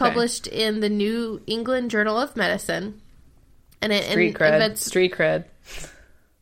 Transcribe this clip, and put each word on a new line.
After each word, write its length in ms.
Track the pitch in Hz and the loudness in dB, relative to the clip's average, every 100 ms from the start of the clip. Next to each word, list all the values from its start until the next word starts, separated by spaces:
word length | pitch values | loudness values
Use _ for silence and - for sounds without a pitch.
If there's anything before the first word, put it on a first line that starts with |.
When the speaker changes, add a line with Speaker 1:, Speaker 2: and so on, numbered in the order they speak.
Speaker 1:
published 420 | 240 240 233 - - | 2 2 0 -2 -6
in 320 | - 220 214 | -2 -2 0
the 80 | 208 | 0
New 540 | 208 208 233 226 214 - | 0 0 -2 -4 -6 -6
England 440 | 220 233 254 240 | -6 -2 -2 0
Journal 280 | 214 214 220 | 0 0 0
of 160 | 277 226 | -2 -2
Medicine. 640 | 175 190 - 165 202 208 - - - - _ - _ - | 0 0 -4 -4 -6 -12 -20 -20 -20 -20 _ -20 _ -6
And 120 | 214 | 0
it 180 | 202 - | 0 2
Speaker 2:
Street 180 | 170 - | 2 2
Speaker 1:
in-, 60 | |
Speaker 2:
cred. 180 | - 156 | 4 4
Speaker 1:
invents- 300 | 156 220 214 - | 4 2 -2 -2
Speaker 2:
Street 260 | 185 180 | 2 2
cred. 300 | - 156 156 - - - - - - - - _ _ | 2 0 0 -4 -18 -16 -14 -14 -16 -20 -20 _ _